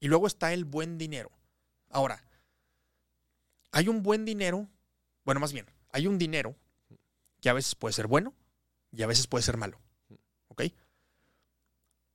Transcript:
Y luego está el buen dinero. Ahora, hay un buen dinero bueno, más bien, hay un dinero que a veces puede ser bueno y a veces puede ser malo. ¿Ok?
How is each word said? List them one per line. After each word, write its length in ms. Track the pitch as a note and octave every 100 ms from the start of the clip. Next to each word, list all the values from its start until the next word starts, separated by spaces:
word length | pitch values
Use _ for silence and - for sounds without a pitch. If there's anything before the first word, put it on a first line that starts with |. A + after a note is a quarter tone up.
Y 80 | C#3+
luego 180 | D#3+ G3
está 260 | - E3
el 100 | F3
buen 320 | D#3+ C#3+ E3 E3
dinero. 320 | D#3+ D3 - - _ _ _ _ _
Ahora, 340 | C#3 C3+ G#2+ - _ _ _ _ _ _ _ _ _ _ _ _ _ _
hay 180 | - F3+
un 140 | A3+
buen 220 | G3 G#3+
dinero 440 | A3 G#3 F#3 F3+ G#3 _ _ _ _ _
bueno, 160 | - C#3
más 120 | D3
bien, 140 | C#3 G2+ _ _
hay 160 | C3+ F3
un 120 | G3
dinero 380 | E3 D#3 A#2 C#3 _ _ _ - _ _ _ _
que 80 | B2+
a 40 |
veces 220 | B2 C3+
puede 180 | - A2+
ser 140 | G#2+ G#2+
bueno 280 | C#3 A3 - _ _ _ _ _
y 120 | A2+
a 40 | A2
veces 200 | A#2 B2+
puede 160 | B2
ser 140 | A2 A#2+
malo. 240 | G#2 - _ _ _ A2 _ _ _
¿Ok? 140 | - E3+ - _ _ _ _ _ _ _ _ _ _ _ _ _